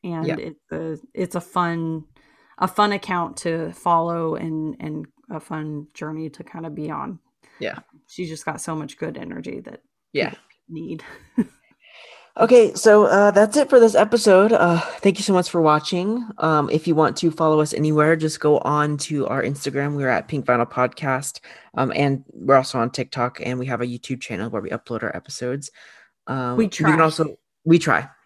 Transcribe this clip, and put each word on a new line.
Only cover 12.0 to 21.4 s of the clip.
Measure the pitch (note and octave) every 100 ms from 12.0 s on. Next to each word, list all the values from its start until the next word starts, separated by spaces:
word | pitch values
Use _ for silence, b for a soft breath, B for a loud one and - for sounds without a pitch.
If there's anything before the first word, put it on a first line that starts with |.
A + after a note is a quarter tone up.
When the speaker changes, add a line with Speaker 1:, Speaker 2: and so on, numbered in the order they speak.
| B B B -
Speaker 2:
Okay, | A3 B3 A3
so, | - A3 G#3 G#3
uh, | F#3+ G#3
that's | G3 G#3+ C#4+
it | C#4
for | C4
this | A3+
episode. | G3+ G#3+ A#3 A3+ F#3 G#3
Uh, | A3+ F3 E3+
thank | - - G3 F3
you |
so | G3+
much | F#3 F3
for | F3
watching. | D#3 D3+ D3 F3+ F#3+ A#3 A3+ -
Um, | D#3+ D#3 C#3+
if | D#3 E3+
you | D#3
want | D#3 -
to | E3+
follow | D#3 D#3+ D#3
us | D3+ -
anywhere, | D#3 D3+ D3+ D#3+
just | D#3 D#3
go | D3+ D3
on | - D3 D3 D3 -
to | D3 -
our | C3+
Instagram. | - C#3+ D3 C3+ C#3+ D3
We're | C3+
at | A#2+ -
Pink | D3
Vinyl | A#2 B2 A#2+
Podcast. | - B2+ - D3 C3 C#3 -